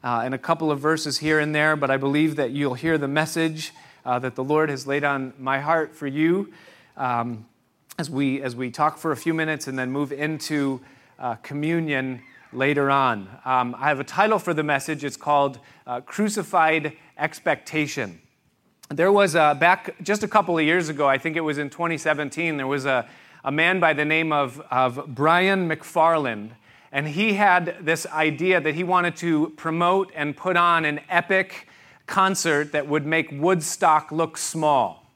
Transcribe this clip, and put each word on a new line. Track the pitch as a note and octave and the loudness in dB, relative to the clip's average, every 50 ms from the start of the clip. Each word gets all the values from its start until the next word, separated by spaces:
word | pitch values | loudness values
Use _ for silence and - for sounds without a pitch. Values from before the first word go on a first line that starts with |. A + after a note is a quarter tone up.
uh, | - B2 A#2+ A#2 A2+ | -2 -2 -2 -2 -2
and | B2+ C3 | -4 -6
a | |
couple | - - - E3 D#3+ D#3+ D#3 | -6 -2 -2 -2 0 0 -2
of | D3 C#3 | -2 0
verses | C3+ D3+ D#3+ D#3 D#3 D3+ B2+ | 0 0 0 0 -2 -6 -6
here | - D3+ D#3 D#3 D#3 | -4 0 2 2 2
and | D3+ D3+ D3+ | 2 0 0
there, | D3+ D3+ D#3 D#3 | 2 2 2 2
but | D3+ C#3+ C3 | 0 0 0
I | C3+ | 0
believe | C3+ C#3 C#3 C#3 D3 D#3 D#3 D3 | 0 0 0 2 2 2 0 0
that | C#3+ C#3 A2+ | -2 -2 -2
you'll | C3 C#3+ C#3+ C3+ B2 | -2 -2 -2 -2 -4
hear | A#2+ D#3+ E3 D#3+ | -2 0 0 0
the | D3+ C#3+ C3+ | 0 0 0
message, | C#3 D#3 D#3+ D#3+ D#3+ E3 D#3+ D#3+ D#3+ D#3 D#3 - - - - - - _ _ | 0 0 -2 0 -2 -2 -2 -2 -2 -6 -12 -12 -14 -20 -20 -20 -20 _ _
uh, | B2+ B2 B2 | -4 -2 -2
that | C3 B2+ A#2+ | -2 -6 -6
the | - C3 | -6 -2
Lord | C#3 D3+ D#3 D#3 D#3 | 0 2 2 2 0
has | C#3+ C3 B2 | -2 -6 -4
laid | C3+ C#3 C#3+ C#3+ | -2 -2 0 0
on | C#3+ C#3+ C3+ C3 C3 - | 0 0 -2 -4 -8 -10
my | C3+ C3 C3 C3+ C3+ | -8 -4 -2 -2 -2
heart | C#3+ D3+ E3 E3 D#3 D#3 - | 0 0 0 0 0 -2 -8
for | - D3+ | -10 -8
you, | C#3 C3+ D3+ D#3 E3 F3 G3 G3 - - - - - - - _ _ _ | -6 -2 2 2 2 2 0 -2 -6 -12 -20 -20 -20 -20 -20 _ _ _
um, | - C3+ B2+ A#2+ A#2+ A#2 B2 A#2 G#2+ A2 _ _ _ _ _ _ _ _ _ - | -6 -4 -2 0 -2 -2 -4 -6 -10 -14 _ _ _ _ _ _ _ _ _ -10
as | - E3 D#3+ | -10 -8 -4
we, | D3+ C3+ C#3+ C3+ C3 C#3 | -2 0 0 0 0 -2
as | C#3 C3 A#2+ | -4 -6 -6
we | A#2+ B2+ B2 | -6 -8 -8
talk | A#2 - D3 D#3 D3+ | -2 0 0 0 0
for | - - E3 | -2 -4 -4
a | C#3+ | -4
few | - - E3 D#3+ | -2 -2 -2 -2
minutes | D#3+ D#3+ D#3 D#3 D3 - | 0 -2 -2 -4 -6 -6
and | C#3 C3 | -8 -6
then | C3 B2+ B2+ | -6 -4 -4
move | C3 C#3+ D3 C3 C#3+ | -2 -4 -4 -4 -4
into, | C3+ D3+ D3+ D#3+ D3 - - D3+ D3 C#3 C3+ C3+ B2+ - - - - _ _ _ - | -4 -4 -4 -4 -6 -6 -4 -2 -2 -2 -2 -4 -6 -10 -20 -20 -20 _ _ _ -8
uh, | B2+ B2 A2+ A2 - | -6 -6 -6 -6 -10
communion | - C#3 D3 D3+ D#3+ E3+ E3+ E3 D3+ C#3+ C3 C3 C3 B2+ A#2+ - - - - - - - | -10 -8 -4 -2 -2 0 0 0 -2 -2 -2 -2 -4 -6 -8 -12 -20 -20 -20 -20 -12 -4
later | B2 C3 C#3+ D3 C#3+ C#3 C#3 | 0 0 2 2 2 4 4
on. | C#3 C#3 C3+ B2+ A2+ G#2 F#2+ F#2+ G#2 - - | 4 4 4 2 0 -2 -6 -12 -18 -12 -4
Um, | C3 B2+ B2+ B2 A#2+ B2 | 0 0 0 0 0 -4
I | A#2+ C3 D3+ | -2 0 0
have | D3 C3+ | 0 0
a | C3 | -4
title | - - F3+ G3+ G#3+ A3 G3 | -4 2 2 4 4 2 0
for | - F3+ E3 | 0 0 -2
the | D3+ D#3 | 0 0
message. | D3+ D3 C3+ C3+ - D#3 C#3 C#3+ | 0 0 0 0 -4 -6 -4 -4
It's | C#3+ - | -8 -8
called, | - - D3 D3 C#3+ C#3 C#3 C3 A#2 - - - _ _ | -6 0 2 4 4 4 2 0 -6 -20 -20 -20 _ _
uh, | B2+ B2 B2 | -8 -8 -8
Crucified | C3 - - - G#3+ G#3+ G#3 G#3+ E3 - - F3+ D#3+ D#3+ D#3+ E3 D3 D3+ - - _ _ _ | -8 -8 -2 0 0 0 0 -4 -6 0 2 4 4 4 4 2 -2 -4 -8 -10 _ _ _
Expectation. | - D3 D#3 - - _ E3+ D3+ - - - - D#3 D3+ C#3+ - C#3+ A#2 G2 E2+ D#2+ _ _ _ _ _ _ _ _ _ _ _ _ - | -6 -6 -6 -6 -4 _ -2 -2 -2 -4 -6 -2 -2 -2 -2 -4 -6 -6 -8 -8 -16 _ _ _ _ _ _ _ _ _ _ _ _ -14
There | _ D3 C#3+ E3+ F#3+ | _ 0 2 4 4
was | G3+ G3+ G3+ F#3 D3 | 6 6 4 4 4
a, | E3+ D#3 D3+ D3 C#3 | 4 4 4 4 6
back | E3 F3 F#3 F#3+ - F#3+ - - | 6 4 4 4 0 -14 -14 -10
just | F3 G3 G#3 G#3 G#3+ | -4 -4 -2 -2 -2
a | G#3 | 2
couple | - G#3+ F#3 F3+ E3+ | 4 4 4 4 2
of | D#3+ D#3 | 2 4
years | D3+ E3 F#3 E3+ | 4 4 2 2
ago, | D3+ D3+ C3+ D3 C#3 | -2 -2 2 2 4
I | C3+ | 4
think | C3 - E3 D#3 | 2 0 -4 -4
it | E3+ | -2
was | D#3+ D3+ D3 | -2 -2 -2
in | D3 D3 C3+ | -4 -4 -6
twenty | - - E3+ E3 E3 | -6 -4 -4 -4 -4
seventeen, | C#3+ - D#3+ D3+ C#3+ D3+ C#3 - D#3 E3+ E3 D#3 | -2 0 0 0 0 -2 -6 -4 -4 -4 -2 -2
there | C#3+ C3+ | -2 -2
was | C3 C#3 C#3+ C3 | -2 -2 -2 0
a, | C#3 C3 B2 A2 - - - - - - - - | 0 0 0 -2 -4 -14 -20 -20 -20 -20 -8 -6
a | C3+ | -4
man | C#3+ D3+ E3 F3 F#3+ F#3 | 0 2 2 2 4 4
by | E3+ D#3+ | 4 2
the | D3+ C#3 D3+ | 2 2 0
name | D3+ D#3+ D#3+ E3 D#3+ | 0 0 0 0 0
of, | D3+ D3 C#3 B2+ A#2+ C#3+ - - | 0 0 0 -2 -4 -14 -10 -2
of | B2+ B2+ C3 B2+ A#2+ C3+ C#3 D#3 B2+ | 0 2 2 2 0 -4 -10 -10 -4
Brian | A#2 C#3+ D#3 E3+ F3 F#3 G3 G3 F#3+ F3+ E3 | 0 2 4 4 4 4 2 2 2 0 -2
McFarland, | D#3 - - - - E3+ D#3+ E3 E3 D#3 C#3+ B2+ A2+ G#2 G#2 A2+ A#2 _ _ _ - - _ _ | -4 -6 -8 -4 0 2 4 4 4 2 0 -2 -4 -6 -10 -14 -16 _ _ _ -20 -20 _ _
and | - C#3 D3 | -4 -4 -4
he | D3+ D3 F3 G#3+ A3+ G3+ | -2 -2 0 0 0 2
had | G3 G#3 G3 F3+ F3+ F3 F3 - - | 4 4 4 4 4 2 -2 -8 -6
this | F3+ D3+ E3 D#3+ - | -2 -2 -2 -2 -2
idea | - D3+ D#3 D#3 D#3 D3 C3+ E3+ F#3 F#3 F3 | -6 -2 0 0 0 0 0 2 2 2 2
that | C#3+ D#3 D3 | 2 0 -2
he | E3 F#3 | -2 -2
wanted | F3 F#3 F3+ F3 F3 E3+ | 0 0 2 2 0 -4
to | - F3 E3+ D#3+ D3+ D#3 E3 D#3 | -4 -2 0 0 0 0 -2 -4
promote | - - E3 D#3+ E3+ F3 F3 F#3+ G3 F#3+ F#3 - | -8 -6 -4 -2 2 2 2 2 2 0 -4 -6
and | D#3+ D3 D3 C#3+ | -6 -6 -6 -6
put | - - F#3 F3+ | -4 -4 0 2
on | F3 F3 F3 E3+ E3 D#3+ | 2 4 4 4 2 2
an | D3+ D3 D3 - | -2 -4 -4 -8
epic | - F#3 F3 E3+ E3+ F#3+ F#3+ F#3 F#3+ - - - _ - - - - - _ _ | 0 0 0 0 2 0 0 0 -2 -8 -20 -20 _ -20 -20 -20 -20 -20 _ _
concert | - - G3+ F#3+ F#3+ G3 - - E3+ D3+ C#3+ D3 D3 | -4 0 2 2 2 0 0 0 2 2 2 0 0
that | - D3+ C#3 | -4 -4 -2
would | D3 D3 D#3 C#3+ | 0 -2 -2 0
make | D3+ D#3+ E3 D#3+ - | 0 0 0 0 -2
Woodstock | D3 C#3 D3+ F3+ F#3+ E3+ D3+ - - - F#3 E3 D#3 D#3 - - | -6 -2 2 2 2 2 0 -6 -4 0 2 4 4 2 0 -2
look | D3+ D#3+ E3 D#3+ E3 - | -2 -2 -2 -2 -4 -10
small. | - - - D#3+ D#3 D3+ D3 C3 A2+ F2+ D#2+ - _ _ _ | -10 -8 -4 -2 2 2 2 2 2 0 -4 -12 _ _ _